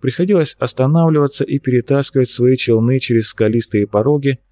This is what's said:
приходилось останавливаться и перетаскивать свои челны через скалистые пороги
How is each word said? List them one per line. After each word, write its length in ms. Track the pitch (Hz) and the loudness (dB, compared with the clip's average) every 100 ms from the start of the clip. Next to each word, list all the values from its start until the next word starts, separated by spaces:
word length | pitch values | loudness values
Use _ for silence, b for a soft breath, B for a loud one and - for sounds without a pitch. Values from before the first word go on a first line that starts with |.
приходилось 560 | 127 - 185 202 151 - | -4 -2 0 2 0 -4
останавливаться 840 | 127 - 131 160 165 156 143 - | -8 -2 0 2 2 2 0 -2
и 160 | 139 143 | -4 -4
перетаскивать 680 | - 123 - 139 139 135 123 | 0 -2 0 -2 0 0 -2
свои 280 | - 123 131 | 2 2 2
челны 420 | - 113 117 131 | 2 2 2 0
через 300 | - 117 107 | 0 -2 -2
скалистые 580 | - 110 117 - 107 101 | -2 0 0 -2 -2 0
пороги 540 | 104 117 147 139 131 _ | 0 0 0 -2 -4 _